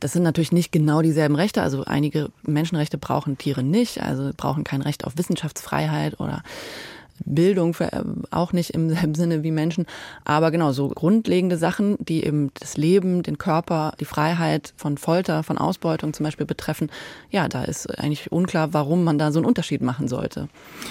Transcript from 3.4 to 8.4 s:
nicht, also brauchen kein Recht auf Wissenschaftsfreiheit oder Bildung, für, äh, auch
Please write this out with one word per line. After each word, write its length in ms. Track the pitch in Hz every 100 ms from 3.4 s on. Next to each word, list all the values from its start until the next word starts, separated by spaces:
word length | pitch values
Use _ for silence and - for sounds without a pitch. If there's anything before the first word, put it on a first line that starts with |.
| 143 135
nicht, 400 | 131 196 247 -
also 280 | - 131 139 143
brauchen 280 | 143 143
kein 180 | - 135
Recht 220 | 143 147
auf 120 | - 127
Wissenschaftsfreiheit 1000 | 175 180 151 - - 147 156 151 151 -
oder 220 | 151 147 - - - - - - - -
Bildung, 500 | - 147 180 190 170
für, 180 | 165 -
äh, 120 | - - - -
auch 220 | -